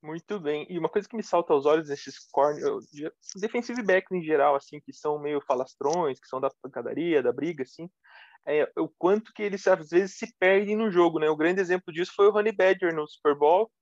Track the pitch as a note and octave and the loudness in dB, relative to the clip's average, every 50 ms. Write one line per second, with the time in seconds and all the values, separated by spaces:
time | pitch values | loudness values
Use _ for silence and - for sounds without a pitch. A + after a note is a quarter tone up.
0 | - D3+ D#3 E3+ _ _ G#3 G#3 D#3+ D3 D3+ D3+ D3+ - F#3 F3 D#3+ - - G#3 | -12 -12 -12 -12 _ _ -10 -6 -4 -4 -4 -4 -6 -8 -8 -4 -4 -2 -2 -2
1 | G3+ - - A3+ G#3 - - F3 E3+ - E3 C#3+ C3+ C#3+ D3+ D#3+ D#3+ D3 C#3+ - | -4 -4 -10 -10 -6 0 0 0 2 4 2 4 6 4 4 4 2 -2 -8 -8
2 | - C3+ C3+ - - _ - - C#3 D3 D3+ C#3+ C3 C#3+ - - A2 _ _ D3 | -8 -16 -16 -18 -20 _ 0 2 2 2 2 0 -4 -4 -4 -4 -10 _ _ -12
3 | D3+ E3 _ _ _ - - F#3+ F#3 A3+ - A#3+ A#3+ - A#3+ B3 A3+ F#3+ F#3 F#3+ | -12 -12 _ _ _ -20 -10 -8 -8 -4 -4 -6 -6 -6 -8 -6 0 2 2 2
4 | F#3+ _ F#3 F#3 E3 D#3 D#3 C#3+ C#3 D3 C#3+ C#3+ - - - D3+ _ - C#3 - | 2 _ -8 -6 -2 0 2 2 4 4 2 0 -2 -6 -18 -18 _ -18 -20 -8
5 | - D3+ D3+ D3+ D3 D3 D3 C#3+ - _ C3+ B2 C3 - - _ C3+ C#3 D#3+ F3+ | -4 -4 -4 -4 -4 -4 -4 -4 -2 _ -4 -4 -4 -8 -10 _ -2 -2 0 0
6 | E3+ C#3+ C3 _ _ - - C3 C3+ C3+ - _ - C3 _ - A#2+ A#2 - C#3+ | 0 -2 -4 _ _ -12 -8 -6 -6 -6 -6 _ -18 -14 _ -10 -10 -8 -6 -6
7 | D#3+ F3 D#3+ C#3+ B2+ B2 B2 B2 C#3+ E3+ F3 D3 C3 - - - E3 F3+ _ _ | -2 0 0 2 2 0 -2 -2 -4 -6 -6 -8 -10 -12 -12 -18 -18 -18 _ _
8 | _ _ - - - - _ _ _ - D3 D3+ C#3+ - _ - D#3+ D#3 _ _ | _ _ -20 -20 -20 -20 _ _ _ -2 0 0 0 -2 _ -6 -6 -6 _ _
9 | - F3 G3+ A3 A3 - _ - G#3+ G3+ G3 F#3+ - G3 F#3 F3+ D#3 D3+ E3+ F3 | 0 2 2 2 -2 -10 _ -8 -6 -6 -6 -2 2 2 2 2 0 0 2 2
10 | G3 F#3+ - - A#3 A3+ _ _ F#3 F#3 G3 G3 G#3 G3+ G#3+ G#3+ A3+ A3 F3+ F3 | 2 2 -6 -12 -12 -14 _ _ 2 4 4 4 2 0 -2 -2 -2 0 4 4
11 | F3 E3+ E3 D#3+ D#3 D#3 D#3 D3+ D#3 E3+ F#3 F#3+ F#3+ F3 F3+ F#3 _ - D#3 D#3+ | 4 4 4 2 0 0 0 2 0 0 0 0 0 -2 -2 -4 _ -8 -8 -6
12 | F3+ - - - G3+ G3+ G#3 G#3 G#3 A3 A3 G3 F#3+ F#3+ F#3+ F#3 F#3 E3+ E3 D#3+ | -8 -6 0 4 4 4 4 4 0 0 0 2 4 2 4 2 0 -2 -2 -2
13 | D3+ D3 - _ _ D3+ C#3+ C#3+ D3 D3 E3+ F#3 A3+ A3+ _ _ | -6 -8 -12 _ _ 0 2 4 4 4 4 4 2 -2 _ _